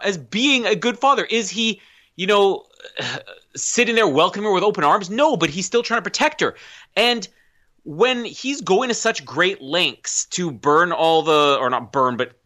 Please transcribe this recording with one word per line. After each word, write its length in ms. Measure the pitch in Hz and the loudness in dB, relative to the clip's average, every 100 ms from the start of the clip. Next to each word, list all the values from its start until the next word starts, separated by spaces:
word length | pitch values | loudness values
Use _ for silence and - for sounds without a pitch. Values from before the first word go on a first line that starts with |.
as 160 | 202 185 | -4 -6
being 480 | 120 208 277 262 208 | -6 -2 2 2 0
a 100 | 202 | 0
good 220 | 233 202 | -2 0
father. 260 | 269 254 | 2 2
Is 240 | 180 226 190 | 0 -4 -4
he, 320 | 185 226 202 _ _ _ - | -2 -4 -4 _ _ _ -8
you 100 | 190 | 0
know, 400 | 208 196 180 - - - - | 4 4 0 -8 -20 -16 -10
<sighs> 560 | 123 131 - 90 _ - | -10 -10 -14 -20 _ -10
sitting 380 | - - 233 | -4 -2 0
there 120 | 226 202 | 2 2
welcoming 380 | 139 180 196 214 | 2 2 0 -2
her 40 | |
with 80 | 185 | 0
open 220 | 202 190 | 0 2
arms? 240 | 147 202 180 | 2 2 0
No, 260 | 220 302 226 | 0 2 2
but 140 | 160 | 0
he's 140 | 165 180 | -2 -2
still 160 | 240 | -2
trying 160 | 233 233 | 0 -4
to 40 | |
protect 360 | 190 - 302 302 | -4 -2 -2 0
her. 140 | 135 - - - - - | -2 -4 -14 -20 -6 0
And 300 | 240 233 190 _ _ _ _ _ | 0 0 -6 _ _ _ _ _
when 400 | - 151 240 247 | -14 0 0 0
he's 360 | 233 - 254 277 | -6 -8 -8 -6
going 280 | 190 190 254 | 0 2 2
to 60 | |
such 300 | 220 226 220 | -2 -2 -4
great 360 | 127 123 180 196 | -4 0 0 -2
lengths 640 | 135 170 160 - - - - | -4 -2 -2 -4 -6 -6 -6
to 240 | - 175 | -6 -6
burn 420 | 113 147 151 175 | -2 2 4 4
all 300 | 147 165 160 | 2 2 2
the, 340 | 156 151 147 139 | 4 4 4 2
or 120 | 127 | 0
not 220 | 123 117 | -2 -2
burn, 240 | 139 127 120 | 0 0 0
but 160 | 123 - | -6 -8